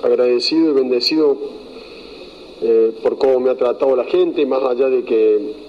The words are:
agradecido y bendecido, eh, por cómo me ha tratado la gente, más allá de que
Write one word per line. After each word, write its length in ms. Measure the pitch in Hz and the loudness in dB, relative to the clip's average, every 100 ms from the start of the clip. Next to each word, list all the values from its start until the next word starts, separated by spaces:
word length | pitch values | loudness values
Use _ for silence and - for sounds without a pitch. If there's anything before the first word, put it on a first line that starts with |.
agradecido 640 | 123 120 123 120 - 160 160 | 2 2 2 2 0 0 2
y 40 | |
bendecido, 600 | 135 127 123 120 156 147 135 - - - - - - - - - - - - | 2 2 0 0 2 2 0 -6 -12 -18 -20 -18 -20 -20 -20 -20 -20 -20 -6
eh, 300 | 117 113 113 113 | 2 2 2 0
por 160 | - 110 | -4 0
cómo 220 | 135 127 | 2 2
me 100 | 127 | 0
ha 60 | 123 | 0
tratado 400 | 123 117 135 127 | -2 0 0 0
la 80 | |
gente, 420 | 117 180 175 156 135 | 0 0 0 0 0
más 160 | 135 | 0
allá 260 | 131 123 135 | -2 0 0
de 140 | 127 | 0
que 520 | - 113 110 107 104 - | 0 2 4 2 -2 -12